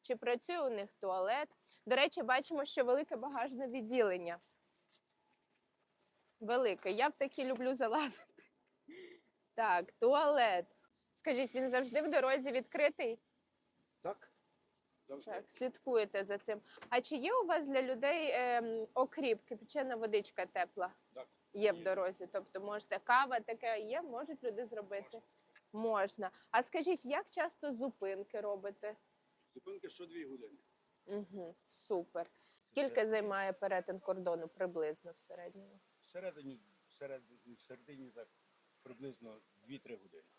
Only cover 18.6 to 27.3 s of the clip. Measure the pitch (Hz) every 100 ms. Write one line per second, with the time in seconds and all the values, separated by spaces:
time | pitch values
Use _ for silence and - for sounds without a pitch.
18.6 | 233 226 220 - 269 - 269 220 - 226
19.6 | 220 294 262 233 226 208 202 - 180 190
20.6 | 175 - 180 - _ - 127 _ _ 202
21.6 | 208 170 170 190 185 190 180 196 190 190
22.6 | 202 208 - 202 - 247 269 240 220 226
23.6 | 233 220 214 277 339 240 294 302 247 208
24.6 | 240 220 202 196 196 226 _ _ _ -
25.6 | _ 214 226 214 196 - 185 - _ 233
26.6 | 247 359 330 349 247 294 415